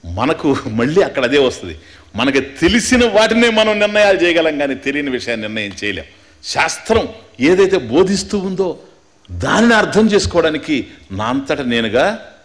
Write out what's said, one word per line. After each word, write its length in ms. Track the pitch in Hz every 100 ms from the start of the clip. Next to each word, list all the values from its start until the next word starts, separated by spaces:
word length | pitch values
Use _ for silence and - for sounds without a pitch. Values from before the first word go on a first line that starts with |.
| 82
మనకు 460 | 82 131 160 147 131 -
మళ్ళీ 340 | 110 123 170
అక్కడ 220 | 156 -
అదే 140 | 123 143
వస్తుంది. 420 | 131 - 92 78 - - - 101
మనకి 260 | 131 135
తెలిసిన 640 | 131 - 160 226 - 254 240
వాటినే 440 | 202 220 226 233
మనం 300 | 220 220 214
నిర్ణయాలు 380 | 208 208 208 190
చేయగలం, 420 | 175 165 160 147
కానీ 160 | 143 131
తెలియని 340 | 135 143 143
విషయాన్ని 380 | 127 120 113 107
నిర్ణయం 300 | 110 101 92
చేయలేం. 220 | 104 90 - - _ _
శాస్త్రం 680 | - 143 160 - - 220 147 - - -
ఏదైతే 380 | 135 185 190 185
బోధిస్తూ 640 | 120 135 190 196 - 208
ఉందో 400 | 190 180 185 - - _ _ _ _
దానిని 420 | 87 131 165 233
అర్థం 340 | 226 190 196 220
చేసుకోవడానికి 800 | 202 - 180 160 156 - 143 98 - -
నా 140 | 98 110
అంతట 360 | 131 139 147
నేనుగా 720 | 127 117 113 113 175 214 - -